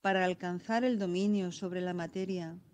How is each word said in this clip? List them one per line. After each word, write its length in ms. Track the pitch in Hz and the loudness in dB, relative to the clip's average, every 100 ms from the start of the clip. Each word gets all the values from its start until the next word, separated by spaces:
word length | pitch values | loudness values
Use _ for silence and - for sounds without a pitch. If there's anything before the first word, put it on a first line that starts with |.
para 240 | 196 190 185 | 4 4 2
alcanzar 580 | 180 180 175 - 226 | 0 -4 -6 -2 0
el 160 | 254 226 | 2 2
dominio 540 | 190 180 202 208 180 | 0 2 2 2 0
sobre 260 | 170 185 180 | -4 -6 -2
la 140 | 180 | -2
materia 680 | 180 165 190 190 185 165 170 - | -2 -4 -4 -2 -4 -4 -10 -18